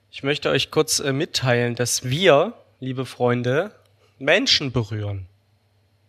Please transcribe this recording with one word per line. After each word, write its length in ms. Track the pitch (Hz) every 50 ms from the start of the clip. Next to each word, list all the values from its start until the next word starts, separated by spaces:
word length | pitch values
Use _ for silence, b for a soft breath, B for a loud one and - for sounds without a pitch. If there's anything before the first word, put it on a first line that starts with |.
| _ _
Ich 120 | - - -
möchte 280 | 139 147 147 - 151
euch 200 | - 139 - -
kurz, 300 | - 156 151 - - -
äh, 120 | 147 139 131
mitteilen, 640 | 135 170 - - - 123 131 120 120 120 120 120
dass 300 | 117 123 113 - - -
wir, 480 | 123 127 160 196 180 143 143 170 226 240 - - _ _ -
liebe 280 | 131 131 127 131 127
Freunde, 680 | - - - 123 120 120 123 120 123 127 151 190 214 - _ _ _ _ _ _ _ _ -
Menschen 520 | 135 147 165 208 269 - - - 156 131
berühren. 560 | 117 131 110 - 110 107 104 101 101 95 92 90 _ _ _ _ _ _ _ _ _ _ _ _ _ _ _